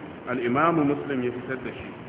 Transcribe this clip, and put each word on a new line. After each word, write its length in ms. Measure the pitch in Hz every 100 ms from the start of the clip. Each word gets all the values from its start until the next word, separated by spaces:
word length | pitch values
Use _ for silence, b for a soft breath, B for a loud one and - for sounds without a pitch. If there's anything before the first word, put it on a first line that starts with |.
| - -
al-Imam 540 | - 123 120 131 160 170
Muslim 440 | 143 143 143 135
ya 80 | 123
fitar 260 | 123 120 131
da 120 | 113
shi. 200 | - 104 -